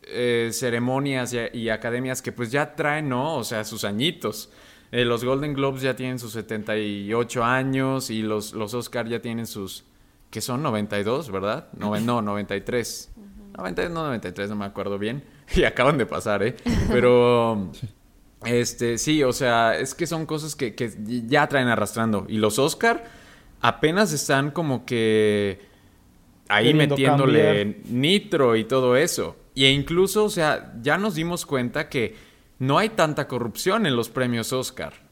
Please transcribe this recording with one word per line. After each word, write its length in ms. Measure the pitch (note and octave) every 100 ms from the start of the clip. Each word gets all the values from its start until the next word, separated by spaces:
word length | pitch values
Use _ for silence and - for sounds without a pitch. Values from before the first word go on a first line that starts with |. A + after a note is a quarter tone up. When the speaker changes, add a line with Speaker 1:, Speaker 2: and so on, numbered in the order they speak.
| -
Speaker 1:
eh, 440 | G#2+ B2 A#2 A#2
ceremonias 800 | A2 B2+ A#2 A#2+ C3 C#3+ C3+ A#2+
y, 240 | A#2+ A#2 B2+
y 100 | A2
academias 500 | A2 A#2+ A#2+ C3 B2+
que, 100 | -
pues, 180 | A2 A#2+
ya 240 | C#3 D3 -
traen, 320 | D3+ D3 D3+
¿no? 280 | B2 C#3+ D#3
O 80 |
sea, 200 | A2 A2+
sus 200 | G#2+ A2
añitos. 640 | G#2 G2+ D3 - A2+ G#2 - - - - _
Eh, 120 | A#2+
los 200 | A#2+ A#2
Golden 300 | B2 C3+ D3
Globes 280 | C#3 C#3 C3+
ya 140 | C3 B2+
tienen 220 | B2+ B2+
sus 140 | A#2
setenta 440 | A2 G#2 A2 G#2 G#2+
y 360 | G#2 G2+ G2+
ocho 280 | A2+ A#2+ B2+
años 680 | A#2 C3 C3 C3+ C3+ C3+ C3
y 120 | A2
los, 300 | G#2+ G#2+ G#2
los 220 | - G#2+
Oscar 340 | A#2+ A#2 B2 A2+
ya 120 | A#2
tienen 260 | A#2 A2+ A2+
sus, 380 | G#2+ F#2+ - _ _ _ _ _
¿qué 100 | -
son? 220 | - B2+
Noventa 360 | D3+ A2 G#2 G2+
y 40 |
dos, 260 | G2+ C3 D3
¿verdad? 380 | F#2+ G2 B2 - -
Noven-, 260 | G2+ G#2+
no, 160 | A2+ A#2+
noventa 340 | G#2 G2+ G2+
y 60 | G2
tres. 500 | G2 B2 A2+ - - -
Speaker 2:
Ujú. 400 | G3+ - G3+ G3
Speaker 1:
Noventa, 320 | F#3 F3 F3+
no, 160 | E3
noventa 240 | D#3 A#2+ F#2
y 40 |
tres, 180 | F2+ G2+
no 60 | G#2+
me 100 | G2+
acuerdo 320 | G2+ G2 G2+
bien. 260 | G#2 C3 - -
<laughs> 180 | - -
Y 80 |
acaban 320 | B2+ - C3 D3+
de 80 | A2
pasar, 360 | E2+ - G2+
¿eh? 140 | G2+ - - A#3+ -
Pero, 800 | B2 B2 B2 B2 B2 A#2 A2 F#2 - G#2 - _
Speaker 2:
<laughs> 380 | _ _ _
Speaker 1:
este, 540 | A2+ A#2+ A#2+ - A#2+ A#2
sí, 240 | - D#3
o 100 | C3
sea, 460 | A#2+ B2+ A#2 A2+ E2+
es 160 | C3
que 120 | - D#3
son 200 | E3 D#3+
cosas 280 | D#3 D#3
que, 200 | - B2
que 180 | G2+ A#2+ G2+ G#2+ B2 A2+
ya 220 | D3 C#3+
traen 200 | C#3 B2
arrastrando. 580 | A2+ G#2 - A2+ G#2 F#2
Y 80 | G#2+
los 220 | G#2+ G#2
Oscar 460 | C#3 - A#3 A#3 - - - - - -
apenas 500 | A#2+ - D3+ F3 G#3
están 380 | D3+ - C#3 C#3+
como 340 | C#3+ D#3+ B2
que 760 | - A#2+ A2+ A2 G#2+ G#2 G2+ F#2 - _ _ _ _ _ _ _ _
ahí 180 | G#2 A#2
Speaker 3:
Queriendo 280 | D#3 D3
Speaker 1:
metiéndole 640 | C#3 C3+ C#3+ C3+ D3 - G#2
Speaker 3:
cambiar. 260 | G#2 G#2+ -
Speaker 1:
nitro 680 | A#2+ C#3+ G3+ G#3 E3 C3 A2+
y 80 |
todo 320 | A2 C3 B2+ B2
eso. 400 | E3 - E2+ - - -
Y 100 | C3+
incluso, 580 | C#3 C#3 E3 F#3+ G#3
o 60 | G#3+
sea, 440 | G#3 D#3 C3+ - A2
ya 160 | A#2 D#3
nos 160 | G#3
dimos 320 | D#3 E3 F3 -
cuenta 420 | C#3 B2 C#3+ D#3
que 280 | C#3+ G#2+ - - _ _ _
no 200 | C3 D3
hay 100 | G#3+
tanta 400 | A3 D#3+ D3+ C#3
corrupción 580 | B2 A#2 - - G#3 G3+
en 80 |
los 140 | B2 A#2
premios 440 | - B2+ A#2 A2
Oscar 420 | C3 B2 - D2+ - _